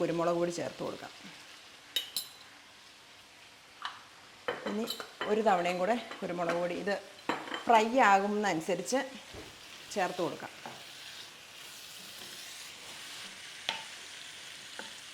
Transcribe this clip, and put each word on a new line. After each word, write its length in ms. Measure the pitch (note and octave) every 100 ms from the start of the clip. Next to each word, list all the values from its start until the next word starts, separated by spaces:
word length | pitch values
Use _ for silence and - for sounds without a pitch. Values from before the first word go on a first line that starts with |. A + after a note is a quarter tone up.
കുരുമുളക് 360 | E3+ E3 E3+ E3+
പൊടി 120 | F3 E3+
ചേർത്ത് 220 | B2+ - D3+
കൊടുക്കാം. 260 | - - - F#3 - - - - - - - - - - - - - - - - - - - - - - - - - - - - - - - - - G#3+
ഇനി 160 | G#3 A#3 - - - -
ഒരു 100 | G#3+ G#3
തവണയും 320 | F3+ F3 F3+
കൂടെ 140 | F#3 A#3+ - -
കുരുമുളക് 400 | F#3 F3 E3+ F3
പൊടി, 140 | F3 E3+
ഇത് 100 | F3+ G3 - - - - - - -
ഫ്രൈ 200 | A3+ A3+ C4 G#3+
ആകുന്നതനുസരിച്ച് 880 | G3 G3+ G#3 G#3 E3 - F3 F#3 B3+ C#4 - - - - - - - - G#3
ചേർത്ത് 260 | F3+ F3+ D#3+
കൊടുക്കാം. 260 | - - - - - - - - - - - - - - - - - - - - - - - - - - - - - - - - - - - - - - - - - - - - - - - -